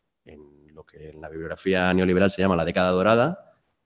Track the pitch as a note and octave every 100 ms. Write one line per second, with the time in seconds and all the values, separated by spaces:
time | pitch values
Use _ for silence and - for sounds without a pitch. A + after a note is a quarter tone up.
0 | _ _ - D2+ D2 D2 D2 D#2 - -
1 | D2+ D2+ D#2 D#2+ D#2+ - F#2+ F#2 F#2 F#2
2 | F#2 F2+ G2 F#2+ F#2+ F2 D#2+ F#2+ F#2 F#2
3 | G2 A#2 C#3+ F3+ - _ _ _